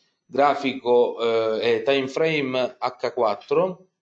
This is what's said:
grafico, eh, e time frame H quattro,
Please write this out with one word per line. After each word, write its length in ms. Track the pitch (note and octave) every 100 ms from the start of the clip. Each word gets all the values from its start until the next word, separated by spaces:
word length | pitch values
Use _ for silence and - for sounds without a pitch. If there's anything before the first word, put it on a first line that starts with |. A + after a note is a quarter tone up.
| _ _
grafico, 1300 | _ B2 C#3+ - C3+ C3 A#2+ A#2+ A#2 A2 A#2 A2+ A2+ A2
eh, 180 | A#2 A2+
e 60 |
time 240 | A2+ C#3 C3
frame 680 | D3+ D#3+ D3+ C3 B2+ A#2+ -
H 340 | B2+ - B2
quattro, 760 | B2+ A2 G2+ - D3 F#3+ F3 _ _